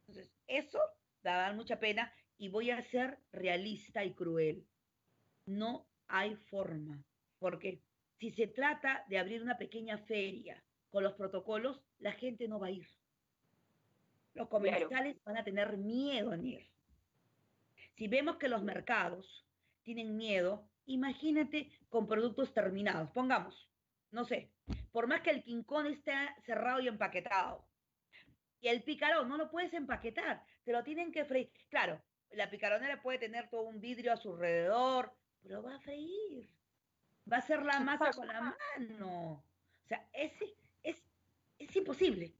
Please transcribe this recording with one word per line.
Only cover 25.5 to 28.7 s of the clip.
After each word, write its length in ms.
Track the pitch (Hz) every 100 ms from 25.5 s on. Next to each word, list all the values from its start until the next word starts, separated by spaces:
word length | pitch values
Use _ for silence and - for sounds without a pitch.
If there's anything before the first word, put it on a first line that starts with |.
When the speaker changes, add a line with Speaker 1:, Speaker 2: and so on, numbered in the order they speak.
| 233 226 294 294
Speaker 1:
esté 280 | 294 - 277 285 277
cerrado 360 | - 220 240 262
y 80 | 254
empaquetado, 800 | 214 190 185 - 196 - 175 - _ _ _ _ - - _ _ _
y 80 |
el 140 | 240